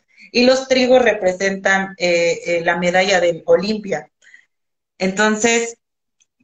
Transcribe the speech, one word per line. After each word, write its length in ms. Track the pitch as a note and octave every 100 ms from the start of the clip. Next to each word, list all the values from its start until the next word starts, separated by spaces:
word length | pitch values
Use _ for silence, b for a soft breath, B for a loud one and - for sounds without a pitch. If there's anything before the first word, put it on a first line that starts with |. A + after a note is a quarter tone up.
| _ B B
Y 140 | A#3 B3
los 220 | C4 -
trigos 340 | B3+ B3 B3+
representan, 920 | A3+ G3+ F#3 F3+ G3 F#3+ G3 G3 F#3+ -
eh, 420 | F3+ E3+ E3+ D#3+ F3
eh, 160 | E3+ E3+
la 120 | F3
medalla 420 | F3+ F#3 G3 F#3
del 220 | F3 D#3+ -
Olimpia. 640 | E3+ G3 G#3+ F#3+ D3+ - _ b b b _ _ _ _ -
Entonces, 800 | F#3+ F#3+ G#3+ G#3+ A#3 A#3 A#3 - _ _ _ _ _ _